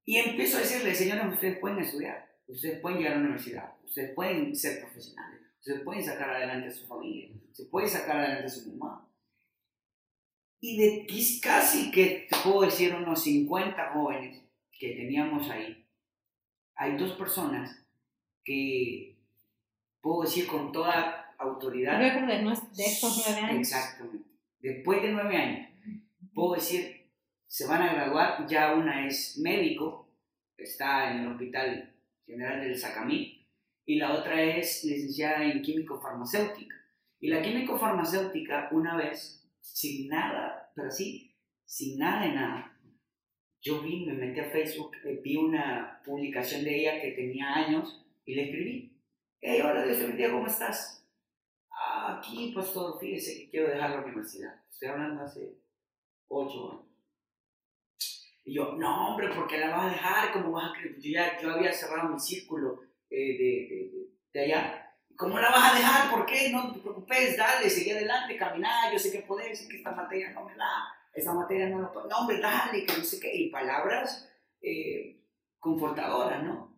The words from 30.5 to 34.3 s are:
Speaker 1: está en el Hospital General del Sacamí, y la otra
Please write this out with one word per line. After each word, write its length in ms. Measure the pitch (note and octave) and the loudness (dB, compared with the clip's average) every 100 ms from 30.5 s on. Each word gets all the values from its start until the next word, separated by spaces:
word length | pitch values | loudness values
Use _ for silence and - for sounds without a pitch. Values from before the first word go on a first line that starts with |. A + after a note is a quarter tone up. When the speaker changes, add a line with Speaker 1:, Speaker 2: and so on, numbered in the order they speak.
| - | -16
Speaker 1:
está 540 | - - C3+ C3+ A#2 | -12 -4 0 2 2
en 80 | A#2+ | -2
el 40 | A#2+ | -4
Hospital 600 | A#2+ B2 B2+ C3 - - _ _ _ - | -6 -6 -2 -2 -4 -8 _ _ _ -14
General 360 | A#2+ B2+ C#3 | -8 -6 -4
del 160 | C3 B2 | -4 -4
Sacamí, 680 | A#2 A2 A#2+ D4 - - _ _ _ _ - | -6 -4 -2 -2 -2 -12 _ _ _ _ -2
y 120 | D3+ | 2
la 160 | C#3+ | 2
otra 280 | D#3 D#3+ | 2 2